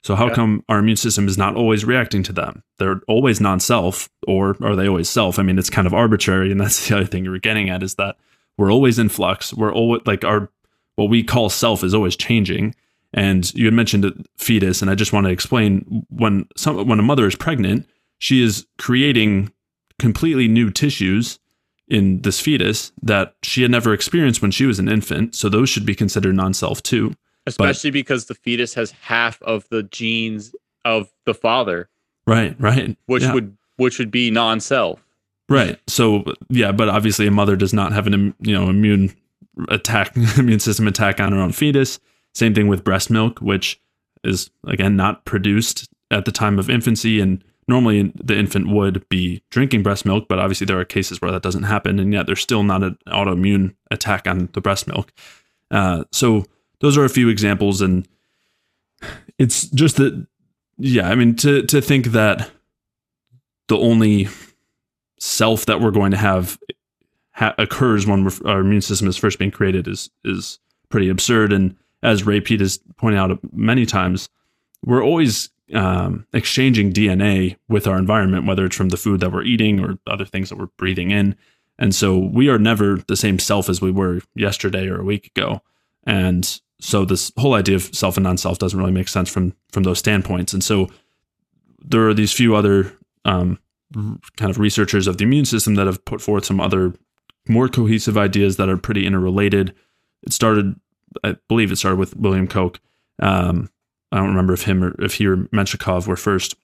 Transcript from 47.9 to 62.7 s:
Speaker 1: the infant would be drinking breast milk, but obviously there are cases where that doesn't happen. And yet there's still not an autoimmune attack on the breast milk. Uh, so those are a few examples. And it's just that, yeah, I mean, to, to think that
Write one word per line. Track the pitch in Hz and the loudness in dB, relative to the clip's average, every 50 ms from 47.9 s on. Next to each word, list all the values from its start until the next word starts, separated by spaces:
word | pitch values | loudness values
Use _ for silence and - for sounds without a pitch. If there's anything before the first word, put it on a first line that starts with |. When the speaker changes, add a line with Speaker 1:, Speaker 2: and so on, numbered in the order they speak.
| 104 104 101 98 - - - | 2 2 0 0 -4 -6 -4
Speaker 1:
the | 123 104 101 | -2 0 0
infant | 104 95 - 101 92 95 | 0 0 0 -2 -2 0
would | 101 104 98 98 95 95 - - | 2 2 2 0 -2 -4 -4 -4
be | 95 92 90 90 90 - _ - | -2 -2 -2 -2 -4 -8 _ -6
drinking | - 120 135 131 - 110 95 | -2 0 0 2 2 0 0
breast | 98 101 - - | 0 -2 -2 -2
milk, | 104 95 107 110 - | -2 -2 -2 -2 -2
but | 95 92 | -2 -2
obviously | 92 95 98 - 98 | -2 -2 -2 -4 -2
there | 92 95 92 | -2 -2 -2
are | 90 | -2
cases | - - 101 92 - 90 87 - | -4 -4 -4 -4 -4 -6 -6 -6
where | 90 92 | -4 -4
that | 92 - | -4 -4
doesn't | 95 92 92 - | -4 -4 -4 -2
happen. | 101 107 101 - 95 98 98 | -2 -2 -2 -2 0 0 0
And | 95 101 104 | 0 0 0
yet | 98 - | 0 -2
there's | - 98 - - | -2 -4 -4 -2
still | - 120 107 101 | -2 0 0 2
not | 101 95 95 98 | 2 2 0 0
an | 92 87 - - - | -2 -4 -8 -12 -6
autoimmune | 85 95 101 98 92 87 92 98 101 98 95 98 - _ _ - | -4 -2 0 0 0 0 0 2 2 2 0 -2 -4 _ _ -8
attack | - 95 - - 101 90 - 92 | -8 -6 -4 -4 -4 -4 -2 -4
on | 90 92 90 90 - | -4 -4 -4 -6 -6
the | 98 | -4
breast | 92 98 98 - - | -2 -2 -2 -2 -4
milk. | - - - 98 _ _ _ - - - _ _ _ _ _ _ - | -8 -6 -8 -8 _ _ _ -20 -20 -20 _ _ _ _ _ _ -4
Uh, | - 107 98 92 87 82 73 - - | -2 0 0 0 -2 -2 -6 -6 -4
so | - 127 120 113 104 98 - _ _ _ _ _ - | -2 0 2 2 2 0 -4 _ _ _ _ _ -2
those | - 147 139 | 0 2 4
are | 147 143 | 4 2
a | 127 | 2
few | - 131 123 117 | 2 2 2 2
examples. | 113 101 104 101 101 95 104 101 98 95 | 2 2 0 0 0 0 0 0 0 0
And | 101 95 92 92 92 _ _ _ _ _ _ _ _ _ _ _ _ _ _ _ _ _ _ _ - - - - _ _ - - | 0 0 0 0 -2 _ _ _ _ _ _ _ _ _ _ _ _ _ _ _ _ _ _ _ -20 -20 -20 -20 _ _ -2 0
it's | 135 117 - - - - | 0 2 2 -2 -4 -2
just | - 131 156 156 - | 0 2 2 2 4
that, | - 135 131 - - - - _ _ _ _ _ _ _ _ _ - | 2 2 0 0 -6 -14 -16 _ _ _ _ _ _ _ _ _ -6
yeah, | - 135 123 113 90 87 | -2 0 2 2 2 2
I | 101 | 2
mean, | 127 120 117 117 | 4 4 4 2
to, | 117 - 147 143 139 - | 2 2 2 2 2 2
to | - - 143 | 2 0 0
think | 135 - 143 135 120 | 2 2 2 2 2
that | 120 110 117 107 104 98 - 107 - - _ _ _ | 2 2 2 2 2 0 -2 -4 -12 -14 _ _ _